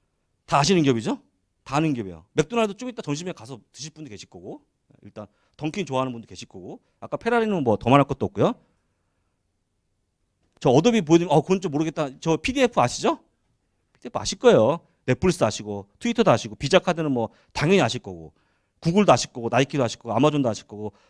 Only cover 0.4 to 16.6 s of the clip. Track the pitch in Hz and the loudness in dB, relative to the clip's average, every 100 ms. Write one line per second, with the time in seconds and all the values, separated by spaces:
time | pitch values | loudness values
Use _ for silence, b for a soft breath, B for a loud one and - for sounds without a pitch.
0.4 | - 147 151 185 139 117 120 277 _ _ | -2 0 2 2 2 0 -2 -8 _ _
1.4 | _ _ - 139 160 123 98 82 - - | _ _ -6 -2 -2 -4 -8 -14 -8 -4
2.4 | 151 233 220 196 254 240 151 143 180 - | -2 -2 -2 -4 -12 -10 -8 -8 -8 -14
3.4 | 113 120 _ - 151 151 147 101 - 90 | -16 -18 _ -18 -18 -16 -18 -18 -18 -20
4.4 | 92 294 _ _ _ _ 104 - 104 _ | -18 -18 _ _ _ _ -20 -18 -18 _
5.4 | _ - 151 180 156 131 131 117 107 90 | _ -10 -8 -6 -4 -2 -4 -6 -14 -18
6.4 | - 95 95 220 _ _ 113 147 233 233 | -18 -18 -18 -18 _ _ -12 -8 -2 0
7.4 | 220 190 123 104 117 139 139 - 98 101 | 0 0 2 0 4 4 4 -2 -4 0
8.4 | 147 - _ _ _ _ _ _ _ _ | -2 -2 _ _ _ _ _ _ _ _
9.4 | _ _ _ _ _ _ _ _ _ _ | _ _ _ _ _ _ _ _ _ _
10.4 | _ _ 151 127 208 226 147 170 175 151 | _ _ 2 4 4 2 4 2 4 0
11.4 | 160 190 170 143 160 160 143 131 165 156 | 2 -2 -2 -4 -4 -4 -8 -6 -4 -2
12.4 | - 262 247 - 123 - 214 320 _ _ | -2 -2 0 2 0 0 -2 -2 _ _
13.4 | _ _ _ _ _ _ 240 - 101 190 | _ _ _ _ _ _ -12 -8 -8 0
14.4 | 254 165 110 165 - _ - 127 185 175 | 4 6 6 2 -6 _ -4 0 0 2
15.4 | 113 - 104 101 - _ 240 233 190 117 | 0 -2 -8 -10 -12 _ -4 0 4 2
16.4 | 107 104 | 0 -10